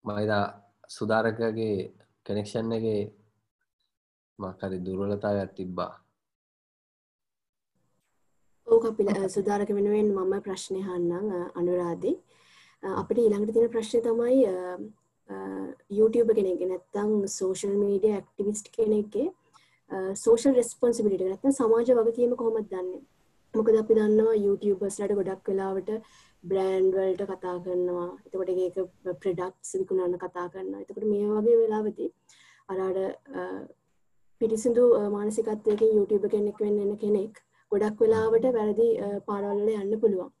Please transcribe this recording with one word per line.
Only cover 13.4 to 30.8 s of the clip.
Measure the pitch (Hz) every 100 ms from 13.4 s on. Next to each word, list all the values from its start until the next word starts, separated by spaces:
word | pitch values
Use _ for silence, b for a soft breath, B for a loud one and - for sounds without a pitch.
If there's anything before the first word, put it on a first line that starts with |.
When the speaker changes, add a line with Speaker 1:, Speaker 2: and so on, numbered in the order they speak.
| 214
Speaker 2:
තියෙන | 220 233
ප්‍රශ්නේ | 226 220 240
තමයි, | 233 226 233 269 214
අ, | 185 180 180 214 _ _ _ _
අ, | 190 190 190 190 - _
YouTube | 202 220 233 226
කෙනෙක්ගේ | 214 190 170 180
නැත්තම් | 185 _ 202 208 214 196
සෝෂල් | - 190 185 202 202
මීඩියා | 202 202 214 202
ඇක්ටිවිස්ට් | - - 208 214 - -
කෙනෙක්ගේ, | 214 214 208 202 320 - b b b b _
අ, | 190 190
සෝෂල් | 196 226 226 277
රෙස්පොන්සිබිලිටි | 247 233 - 240 226 214 190
එක | 190
නැත්තම් | 196 277
සමාජ | 269 226 226 240
වගකීම | 240 226 233 240 247
කොහොමද | 226 220 214
දන්නේ? | 185 185 - - _ _ _ _
මොකද | 220 220 220
අපි | 214
දන්නවා | 220 214 214 220
YouTubers-ලාට | 220 202 196 208 185 202 190 202
ගොඩක් | 202 185 190 -
වෙලාවට | 190 190 190 185 220 b b b b
බ්‍රෑන්ඩ් | 175 190 190 190 190
වලට | 190 190 185 196
කතා | 185 185 180
කරනවා. | 180 180 180 175 175 185 -
එතකොට | 190 185
ඒක | 185 185 190 185 _ 185 175
ප්‍රොඩක්ට්ස් | 196 175 180 _ -
විකුණන්න | 381 185 190 180 180
කතා | 175 180 180
කරනවා. | 190 185 196